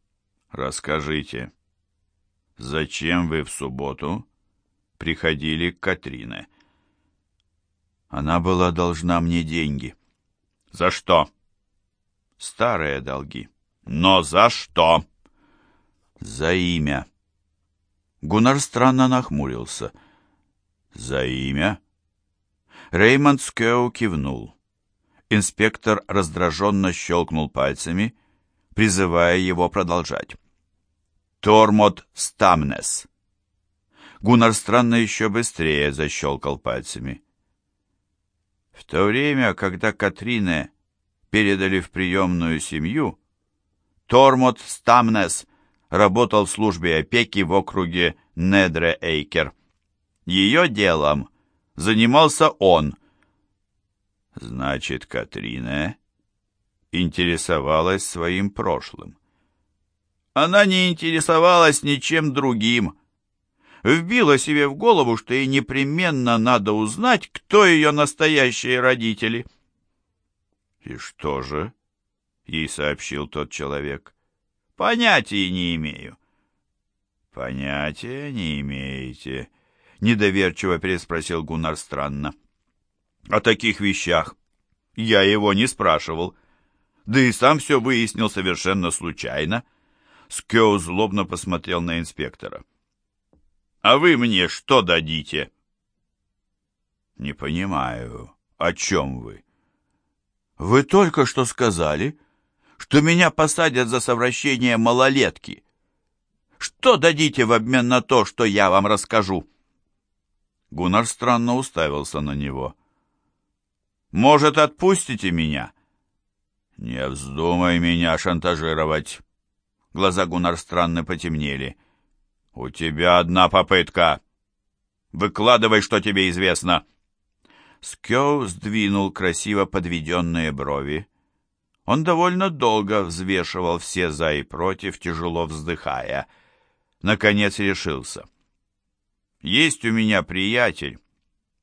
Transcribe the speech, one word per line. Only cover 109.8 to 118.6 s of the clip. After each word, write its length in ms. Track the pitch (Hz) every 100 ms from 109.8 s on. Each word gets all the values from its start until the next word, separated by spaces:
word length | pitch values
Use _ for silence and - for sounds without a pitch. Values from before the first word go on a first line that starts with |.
| _ _ _ _ _ _ _ _ _
Гуннар 340 | 73 90 101 117
странно 500 | - 120 120 117 123
уставился 640 | 131 - 80 73 69 76
на 140 | 73
него. 420 | 71 71 67 65 - _ _ _ _ _ _ _ _ _ _ _ _ _
«Может, 460 | 90 127 147 147 147
отпустите 720 | 151 - 185 190 - 117 95
меня?» 420 | 85 78 71 60 _ _ _ _ _ _ _ _ _ _ -
«Не 300 | 55 62 67
вздумай 720 | 67 67 69 82 87 90 85
меня 400 | 85 85 85 80
шантажировать». 1040 | 95 87 90 82